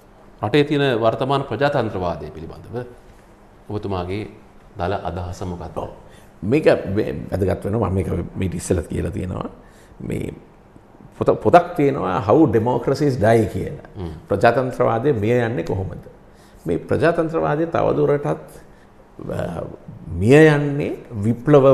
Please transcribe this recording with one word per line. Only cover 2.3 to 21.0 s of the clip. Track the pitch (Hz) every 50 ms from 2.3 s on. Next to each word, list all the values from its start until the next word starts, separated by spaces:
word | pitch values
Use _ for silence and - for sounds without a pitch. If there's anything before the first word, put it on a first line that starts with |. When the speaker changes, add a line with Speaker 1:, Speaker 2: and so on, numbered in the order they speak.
Speaker 1:
පිළිබඳව | - 76 80 80 - - 92 95 101 123 123 - - - - - - - - - - - - - - - - -
ඔබතුමාගේ | 107 104 - 101 98 90 90 90 95 107 104 - - - - - - - - - -
දල | - 87 92 101
අදහස | - - 85 85 90 90 90 87 -
මොකක්ද? | 98 90 87 85 82 78 78
Speaker 2:
ඔව්. | - 76 - - - - - - - - - - -
මේක | - 101 131 160 156
වැ-, | 165 131 - - 95 98 107 - - 71 71 - -
වැදගත් | - 95 95 90 90 - -
වෙනවා. | 101 101 117 104 90
මම | 92
මේක | 95 85 - 95 87 87 - -
මීට | - 95 87 80
ඉස්සෙල්ලත් | 87 - - 98 92 -
කියලා | - - - 85 87
තියෙනවා. | 92 95 92 90 101 - - - - - - - - - - - - -
මේ | - - - - - - - - - - - - - - - - - - - - - - -
පොත-, | - - - - -
පොතක් | - - - 180 175 - -
තියෙනවා | - 143 139 135 165 180 185 185 -
How | 95 104 113 156 165 120 98
Democracies | 110 107 123 131 139 - 147 135 - 147 143 123
Die | - 98 110 117 113 107
කියලා. | 90 - 95 78 78 73 - - - -
Speaker 1:
හ්ම්. | 104 90 80 76 78 -
Speaker 2:
ප්‍රජාතන්ත්‍රවාදය | - 101 95 113 117 120 135 127 127 120 - 123 120 117 113 123 151 139
මිය | 104 101 113 123 123
යන්නේ | 117 110 123 160 165
කොහොමද? | - 98 95 95 - - - - - - - - - - - - - - - -
මේ | 160 82
ප්‍රජාතන්ත්‍රවාදය | 76 - - - 101 135 165 170 170 165 160 165 160 156 151 147 151 165
තවදුරටත්, | 165 - - - - - 143 147 139 143 143 147
අ, | 151 156 - - - - - - - - - - - - - - _ - - 50 50 - - - - 85 - - - - - - - - - - - 87 85
මිය | 95 117 139 151 160
යන්නේ | 156 147 143 147 143 139 143 92 156 370 -